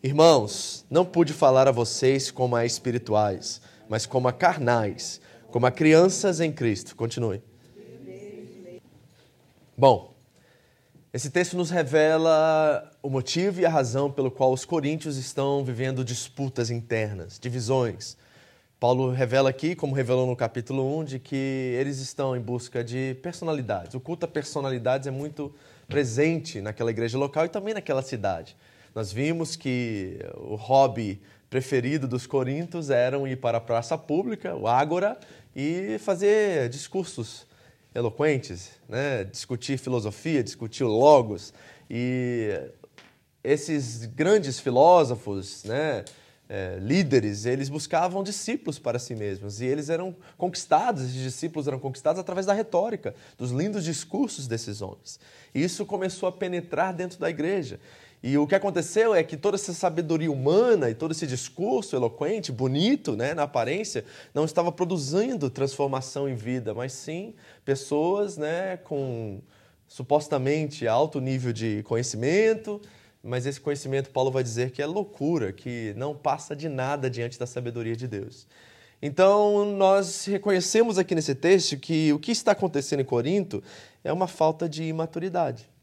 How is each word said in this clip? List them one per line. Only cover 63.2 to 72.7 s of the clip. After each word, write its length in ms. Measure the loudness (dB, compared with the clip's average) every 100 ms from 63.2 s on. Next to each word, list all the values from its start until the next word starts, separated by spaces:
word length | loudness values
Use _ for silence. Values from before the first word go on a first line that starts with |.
| -2
na 100 | -2
aparência, 640 | -2 0 -2 -2 -4 -8 -8 -16 -8
não 120 | -2 0
estava 260 | 2 0
produzindo 800 | 0 -2 -2 0 0 0 -2 -4
transformação 800 | -2 -4 0 -2 -2 -6 -6 -4
em 40 | -4
vida, 380 | -4 -4 -4
mas 200 | -6 -6
sim 420 | -10 -10 -10 -10 -16 -20 -18
pessoas, 720 | -2 -2 0 0 2 0 -2 -4
né, 400 | -4 -2 -4 -8
com 640 | -8 -6 -6 -6 -8 -10 -16 _ _ _ _
supostamente 1000 | -14 2 2 2 -2 2 0 -2 -2 0
alto 320 | 2 2 0
nível 340 | -2 -2 -2
de 300 | -2 -2 -4
conhecimento, 960 | -2 -2 -2 -2 0 2 4 2 -4